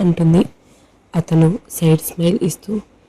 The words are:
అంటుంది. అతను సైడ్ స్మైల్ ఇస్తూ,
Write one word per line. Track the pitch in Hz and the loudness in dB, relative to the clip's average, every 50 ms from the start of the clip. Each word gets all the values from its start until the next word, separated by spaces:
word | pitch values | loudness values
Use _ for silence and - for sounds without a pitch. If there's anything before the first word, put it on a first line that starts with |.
అంటుంది. | 196 175 165 - 170 160 165 175 - - - _ _ _ _ _ _ _ _ _ _ _ - | 0 0 0 2 2 2 2 2 0 -2 -6 _ _ _ _ _ _ _ _ _ _ _ -6
అతను | 170 165 - 160 165 160 160 185 247 - _ | -6 -4 0 2 2 2 2 0 -2 -8 _
సైడ్ | - - 170 160 160 156 | -8 -2 0 2 2 2
స్మైల్ | - - - - 170 170 185 - - | 0 -6 -6 -2 -2 0 0 0 -2
ఇస్తూ, | 175 156 - - - 214 214 - _ _ _ _ | -4 -6 -6 -8 -8 -8 -8 -8 _ _ _ _